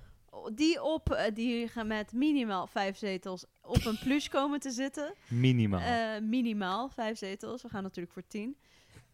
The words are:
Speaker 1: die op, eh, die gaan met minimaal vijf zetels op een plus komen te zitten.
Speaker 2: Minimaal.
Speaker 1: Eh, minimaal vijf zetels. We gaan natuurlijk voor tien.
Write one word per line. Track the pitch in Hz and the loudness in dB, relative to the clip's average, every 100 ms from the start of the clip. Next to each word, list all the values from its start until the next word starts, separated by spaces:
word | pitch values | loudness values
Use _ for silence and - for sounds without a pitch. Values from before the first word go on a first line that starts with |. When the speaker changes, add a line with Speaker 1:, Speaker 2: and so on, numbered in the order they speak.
| - - - - - | -4 -20 -20 -12 -6
Speaker 1:
die | 220 311 330 | 2 4 4
op, | 294 320 - | 2 2 2
eh, | 262 202 | 2 0
die | 214 240 233 233 | 0 0 0 -2
gaan | 233 214 | -4 -2
met | 214 208 | -2 -2
minimaal | 233 302 285 226 190 147 | 2 4 4 2 0 -2
vijf | 220 196 190 | 0 -2 -2
zetels | 208 185 196 185 - _ | -2 -4 -4 -8 -10 _
op | - 240 233 | 2 2 2
een | 214 | -2
plus | 254 285 - | 2 2 2
komen | 285 285 285 | 0 0 -2
te | 277 | -4
zitten. | 233 269 302 294 403 - | -4 -4 -4 -8 -8 -4
Speaker 2:
Minimaal. | 120 131 123 107 92 147 233 220 214 | 2 4 6 4 2 0 0 -2 -4
Speaker 1:
Eh, | |
minimaal | 220 254 233 208 185 196 262 | -2 0 0 -2 -2 -2 -4
vijf | - 220 226 | -6 -6 -4
zetels. | 196 196 220 247 | -8 -8 -10 -10
We | 240 | -8
gaan | 202 | -8
natuurlijk | 190 185 175 | -6 -8 -10
voor | - - | -10 -10
tien. | 214 226 285 _ _ _ - - | -8 -8 -10 _ _ _ -20 -6